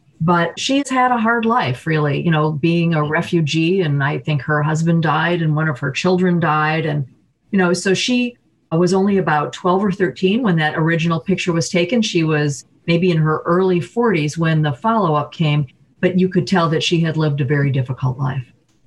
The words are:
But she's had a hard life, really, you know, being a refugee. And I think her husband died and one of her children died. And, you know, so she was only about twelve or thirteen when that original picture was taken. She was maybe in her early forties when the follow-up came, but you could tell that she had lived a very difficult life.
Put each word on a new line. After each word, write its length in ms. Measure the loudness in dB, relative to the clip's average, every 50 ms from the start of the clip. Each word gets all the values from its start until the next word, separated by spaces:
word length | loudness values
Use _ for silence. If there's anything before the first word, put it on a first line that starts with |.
| _ _ _ -2
But 400 | 0 2 2 2 0 -2 -4 -6
she's 300 | -4 -2 0 0 0 0
had 220 | 0 0 2 2
a 60 | 2
hard 280 | 0 0 0 0 0 0
life, 400 | 0 0 0 0 -2 -4 -4 -4
really, 360 | -2 0 0 0 0 -2 -2
you 100 | 0 0
know, 200 | 0 2 0 0
being 420 | -2 -2 0 0 2 2 0 0 0
a 80 | 0 0
refugee. 800 | 0 -2 -2 -2 0 0 0 0 0 0 0 0 2 0 0
And 220 | 0 0 0 0 0
I 140 | -2 -2 -4
think 220 | -4 -4 -4 -2
her 220 | -2 -2 0 0 0
husband 400 | 0 0 0 0 0 2 2 2
died 380 | 0 0 0 0 0 0 0
and 140 | 0 0 0
one 140 | 0 0 -2
of 100 | -4 -4
her 120 | -6 -6
children 480 | -4 -2 0 0 2 2 2 2 2 2
died. 460 | 0 0 0 0 0 0 -2 -2 -2
And, 200 | -2 -2 -4 -6 -6 -12 _ _ _ _ _ _ _
you 60 | 0 2
know, 120 | 2 2 0
so 200 | 0 0 0 0
she 420 | 0 0 0 0 0 -2 -4 -6 _ _ _ _ _ _ _
was 220 | 0 2 2 4 2
only 240 | 2 2 2 2
about 360 | 0 2 0 0 0 -2 -4 -6
twelve 300 | -4 0 0 2 2 0
or 60 | 0
thirteen 500 | 0 0 -2 -2 -2 0 0 0 0 0
when 160 | 2 2 2
that 180 | 2 0 0 0
original 420 | 0 0 0 0 0 0 0 -2 -2
picture 340 | -2 -2 -2 -2 -2 -2 -2
was 160 | -2 -2 0
taken. 320 | 0 0 0 2 0 0
She 220 | 0 0 0 0 0
was 420 | 2 0 0 0 -2 -4 -6 -10 _ _ _ _
maybe 240 | 0 0 2 2 2
in 60 | 2
her 240 | 2 2 2 0 0 0
early 340 | 0 0 2 2 2 2 0
forties 580 | -2 -2 -2 0 0 2 2 0 -2 -2 -2
when 240 | -2 0 0 2 2 0
the 100 | 0 -2
follow-up 580 | -2 -2 0 0 2 2 0 0 -2 -2 -4
came, 360 | -4 -2 0 0 0 0 -2 -4 _ _ _ _ _ _
but 180 | -2 0 2
you 120 | 2 0 2
could 180 | 0 -2 0
tell 200 | 0 0 2 2 2
that 120 | 0 -2 0
she 160 | 0 0 0
had 160 | 0 0 0
lived 240 | 0 -2 0 -2 -2
a 40 | -2
very 240 | 0 0 0 0 0
difficult 460 | 0 -2 -2 -4 -4 -4 -4 -4 -4
life. 280 | -4 -4 -4 -4 -6 -10 -10 _ _ _ _ _ _ _